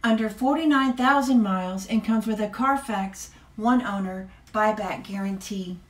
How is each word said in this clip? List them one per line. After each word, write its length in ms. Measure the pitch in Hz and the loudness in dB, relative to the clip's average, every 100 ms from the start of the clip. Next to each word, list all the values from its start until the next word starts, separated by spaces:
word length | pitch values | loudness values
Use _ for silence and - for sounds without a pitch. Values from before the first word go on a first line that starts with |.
Under 280 | 233 220 220 | 2 2 0
forty-nine 640 | 208 254 302 320 285 262 | 0 0 2 4 4 4
thousand 500 | 247 254 277 262 254 | 2 4 4 4 4
miles 420 | 202 185 185 190 190 | 4 0 -2 -6 -2
and 180 | 226 214 | -2 2
comes 200 | 226 220 | 0 0
with 140 | 214 | -2
a 80 | 208 | -4
Carfax 840 | 202 262 269 269 202 190 - - - - - | -2 0 0 -2 -4 -4 -8 -16 -18 -20 -4
one 260 | 220 247 | 2 2
owner 460 | 226 196 190 185 190 - - | 2 -4 -4 -6 -12 -18 -6
buyback 540 | - 214 214 185 - - | 0 0 0 -4 -8 -8
guarantee. 720 | 196 196 190 - 196 180 180 - | -6 -6 -6 -8 -8 -8 -10 -14